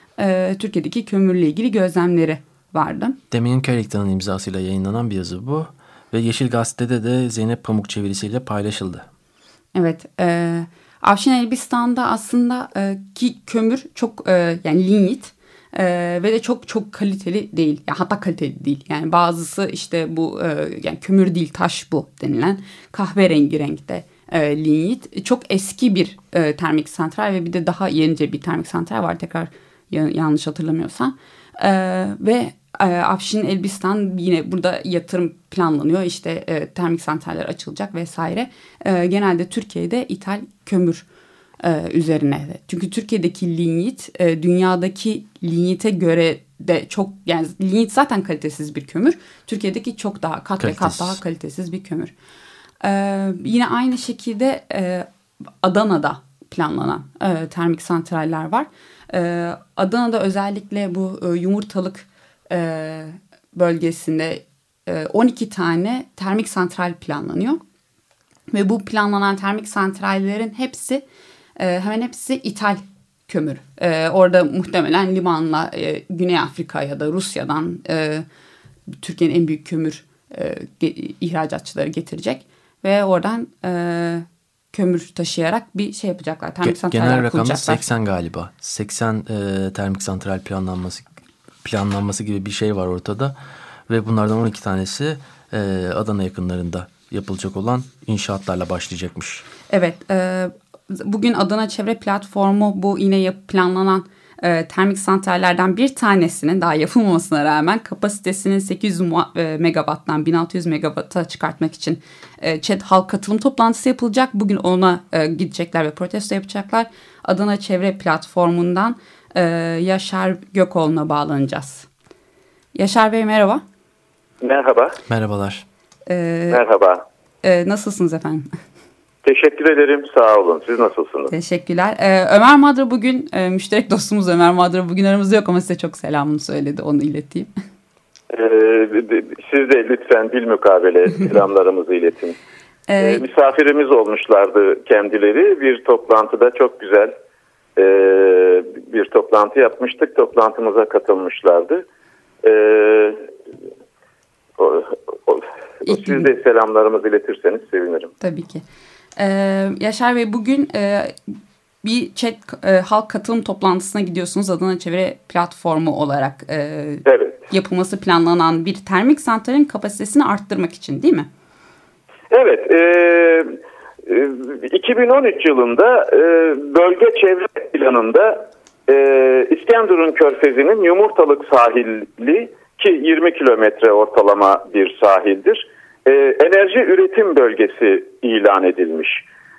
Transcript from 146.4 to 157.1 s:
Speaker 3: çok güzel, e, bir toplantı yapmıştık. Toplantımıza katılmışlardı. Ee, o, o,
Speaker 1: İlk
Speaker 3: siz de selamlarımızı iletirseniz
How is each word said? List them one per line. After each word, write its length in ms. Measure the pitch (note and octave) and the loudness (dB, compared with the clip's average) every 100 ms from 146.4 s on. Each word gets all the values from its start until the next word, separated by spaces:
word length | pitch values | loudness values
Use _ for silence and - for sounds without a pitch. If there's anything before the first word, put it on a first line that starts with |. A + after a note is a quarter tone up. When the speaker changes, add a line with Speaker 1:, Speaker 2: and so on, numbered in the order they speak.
| B2 | 2
Speaker 3:
çok 280 | - B2+ - | 4 0 0
güzel, 340 | G2 G2+ A2 - - _ _ _ _ - | 2 4 4 -2 -20 _ _ _ _ 4
e, 60 | F#2+ G2 F#2+ F#2+ F#2+ F#2 F#2 F2+ F2 - - | 6 6 6 6 6 6 6 4 0 -12 -6
bir 120 | A2 F#2+ | -4 2
toplantı 540 | A2 - G#2+ G#2 C#3 | 0 4 4 4 4
yapmıştık. 560 | A#2+ - B2 - D3+ - | 4 2 -6 -2 0 2
Toplantımıza 720 | A#2 A#2+ A2 A#2 A2+ G#2+ G#2+ | 2 4 2 2 0 2 2
katılmışlardı. 1000 | G#2 - F#2+ F2+ - F#2+ E2+ F2 F#3 - _ _ _ _ _ A2 | 0 2 0 -2 0 4 4 2 -2 -4 _ _ _ _ _ 4
Ee, 680 | G#2+ G#2+ G#2+ G#2+ G#2+ G#2+ G#2+ - - - - - - _ _ _ _ _ _ _ - | 6 6 6 6 6 4 0 -14 -20 -20 -20 -20 -20 _ _ _ _ _ _ _ 0
o, 260 | - E2 - - - - - | 2 2 -2 -10 -10 -6 -2
o, 120 | - - - - - | -2 -4 -18 -20 -10
Speaker 1:
İlk 240 | - G3+ - | -4 -4 -2
Speaker 3:
siz 200 | F3 D3+ | 2 2
de 160 | A#2+ | 4
selamlarımızı 640 | B2 A2+ A2 G#2+ G#2+ A2 | 4 4 4 4 4 2
iletirseniz 540 | G#2+ | 2